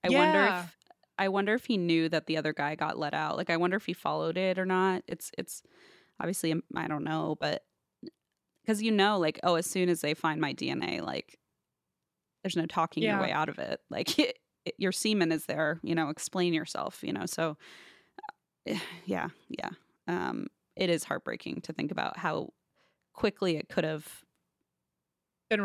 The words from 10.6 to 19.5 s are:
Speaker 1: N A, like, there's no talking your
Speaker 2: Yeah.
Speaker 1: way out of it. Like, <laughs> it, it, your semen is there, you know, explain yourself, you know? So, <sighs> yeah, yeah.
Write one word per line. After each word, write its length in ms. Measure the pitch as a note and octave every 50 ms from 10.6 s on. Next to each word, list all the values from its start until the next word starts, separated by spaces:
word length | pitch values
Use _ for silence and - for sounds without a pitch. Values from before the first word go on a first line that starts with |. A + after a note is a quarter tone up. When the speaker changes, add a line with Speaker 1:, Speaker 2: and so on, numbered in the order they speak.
| C3+ C3
Speaker 1:
N 140 | C3+ - -
A, 180 | - - D#2+
like, 380 | - - C2+ C2+ - - - _ _ _ _ _ _ _ _ _ _ _ _ _ _ _ _ _ _ _ _ _ -
there's 120 | F#3+ -
no 100 | F3 E3
talking 400 | E3+ - F3+ D#3+ E3+ - - -
your 120 | G#3+ G#3 G3
Speaker 2:
Yeah. 0 |
Speaker 1:
way 140 | - -
out 180 | - D3+ D#3 -
of 100 | - -
it. 220 | - - - - _ -
Like, 280 | - - - - - -
<laughs> 0 |
it, 200 | D4 - - - _ _ _ _ -
it, 100 | - - -
your 140 | F#3 F#3
semen 400 | F3+ - - A3 G#3+ G3+ E3+ D#3+
is 140 | D#3+ D#3+ -
there, 340 | - - D#3 D#3+ D3+ E3 E3 -
you 120 | D#3+ E3
know, 140 | E3 D#3+ C#3+
explain 440 | D#3+ - - - - F#3 F3 F3 E3
yourself, 500 | D#3+ - - - - - - - - -
you 100 | - -
know? 120 | - -
So, 320 | F3 - - E3 D#3+ D3+ - - - - - - - - - _ _ _ - - - - _ _ _ _ _ -
<sighs> 400 | - A3 F#3 - - F3 E3+ -
yeah, 240 | F#3+ - F2 A2 E3+ - - _
yeah. 200 | -